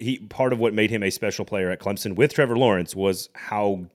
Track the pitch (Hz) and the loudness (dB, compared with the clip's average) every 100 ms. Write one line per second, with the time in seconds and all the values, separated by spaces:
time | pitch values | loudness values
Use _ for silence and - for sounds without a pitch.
0 | 113 131 - - 131 120 113 107 107 113 | -6 -6 -8 0 0 2 2 2 2 2
1 | 98 - 104 - 98 104 92 90 98 101 | -2 -2 -4 -4 -6 -2 -2 -2 -4 -4
2 | 107 92 147 - 135 117 127 95 87 98 | -4 2 2 4 2 4 4 4 0 0
3 | 98 92 - - - 104 104 98 87 | 0 0 -6 -14 -6 -2 0 -2 -6